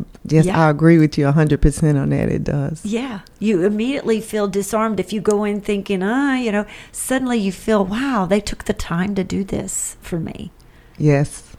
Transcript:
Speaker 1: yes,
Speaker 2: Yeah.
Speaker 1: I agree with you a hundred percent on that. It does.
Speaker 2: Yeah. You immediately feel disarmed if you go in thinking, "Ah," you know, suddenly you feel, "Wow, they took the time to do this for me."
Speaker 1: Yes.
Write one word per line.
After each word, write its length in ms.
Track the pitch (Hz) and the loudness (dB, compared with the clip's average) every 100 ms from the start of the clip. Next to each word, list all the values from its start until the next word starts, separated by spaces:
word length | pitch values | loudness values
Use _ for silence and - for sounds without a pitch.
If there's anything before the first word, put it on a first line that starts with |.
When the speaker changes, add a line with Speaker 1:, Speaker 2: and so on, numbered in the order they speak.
| - - - | -6 -12 0
Speaker 1:
yes, 220 | 156 156 | 4 4
Speaker 2:
Yeah. 180 | 165 156 | 4 4
Speaker 1:
I 40 | |
agree 260 | 147 160 170 | 6 6 8
with 220 | 156 156 | 6 2
you 80 | 139 | 2
a 40 | |
hundred 300 | 151 151 143 | 4 4 4
percent 380 | 160 - 156 143 | 2 4 2 2
on 100 | 143 | 2
that. 200 | 143 - | 0 0
It 140 | - | -2
does. 400 | - 143 139 156 | -2 -2 -2 -6
Speaker 2:
Yeah. 360 | 208 226 262 202 - - | -6 -6 -6 -10 -14 -6
You 260 | 202 185 | 0 2
immediately 560 | 190 214 240 285 - 220 | 2 0 -2 -2 -2 -2
feel 280 | 214 214 202 | -2 -2 -2
disarmed 520 | 196 196 214 220 190 | -2 -2 -2 0 -2
if 140 | 180 | -4
you 80 | 214 | -4
go 220 | 208 208 | -2 -2
in 180 | 208 208 | -2 -4
thinking, 400 | 208 202 196 196 | -4 -4 -2 -4
"Ah," 340 | 190 254 285 254 | -2 -2 -2 -2
you 140 | 233 | -2
know, 140 | 202 208 - - | -4 -4 -10 -18
suddenly 460 | - - 262 254 240 | -10 -4 -2 -2 -2
you 140 | 196 | -2
feel, 340 | 180 - 214 185 | -4 0 0 0
"Wow, 400 | 214 277 240 180 | -2 -2 -2 0
they 120 | 208 | 0
took 220 | 202 - | -2 -8
the 100 | - | -6
time 400 | 202 - 170 196 | -6 -4 -2 -2
to 100 | 196 | -2
do 200 | 185 185 | -4 -4
this 540 | 196 - 190 - - - | -4 -6 -6 -6 -8 -10
for 180 | - 170 | -8 -6
me." 320 | - - 180 - - - - - | -6 -10 -14 -16 -20 -20 -18 0
Speaker 1:
Yes. 460 | 151 139 147 - - | 4 4 2 -4 -18